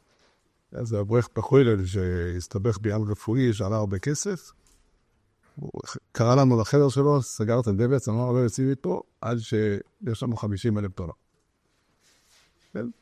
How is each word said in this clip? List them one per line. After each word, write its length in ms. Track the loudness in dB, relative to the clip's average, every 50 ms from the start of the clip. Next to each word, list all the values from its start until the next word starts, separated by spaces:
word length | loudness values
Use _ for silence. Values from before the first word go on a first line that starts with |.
| _ _ _ _ _ _ _ _ _ _ _ _ _ _ -12
אז 200 | -10 -6 -4 -2
האברך 360 | -2 -2 2 2 0 0 0 -4
בכולל 500 | -6 -2 4 6 6 6 6 4 2 0
שהסתבך 920 | -2 -2 -2 -2 -2 -2 -2 -2 -4 -4 -6 -8 -6 -6 -2 -2 -2 -2 0
בעניין 240 | -2 -2 -2 0 -2 -2
רפואי, 440 | -4 -6 -4 -2 0 2 2 2 2
שעלה 240 | 0 -2 -2 0
הרבה 220 | -2 -2 -2 -4 -4
כסף, 540 | -4 -4 -4 -4 -4 -6 -6 -6 -10 -16 -20 _ _ _ _ _ _ _ _ _ _ _ _ _ _ _ _ _ _ _ _ -16
הוא 100 | -14 -12 -12 -12 -12 -12 -14 -14 -16 _ _
קרא 220 | 2 4 6 6
לנו 260 | 6 6 6 6 4
לחדר 280 | 2 4 4 4 4 4
שלו, 340 | 4 2 2 4 2 2 0
סגר 380 | -2 -6 -4 -2 0 0 0
את 60 | 2
הדלת, 420 | 0 0 2 2 2 2 0 0 -2
אמר, 240 | -2 -2 0 0 2
"לא 60 | 2
יוצאים 320 | 2 0 0 0 0 0
מפה 320 | -2 -2 -2 -4 -4 -4 -6 -12 _ _
עד 180 | -6 -4 -4 -4
שיש 840 | -4 -2 0 0 0 0 0 -2 -6 -10 _ _ -6 -6 -6 -4 -4
לנו 140 | -4 -4
חמישים 420 | -4 -4 -4 -4 -2 0 0 0 0
אלף 180 | -2 -4 -6
דולר." 160 | -8 -10 -10 -10 -14 _ _ _ _ _ _ _ _ _ _ _ _ _ _ _ _ _ _ _ _ _ _ _ _ _ _ _ _ _ _ -10
כן, 140 | -10 -10 -10 -10 -12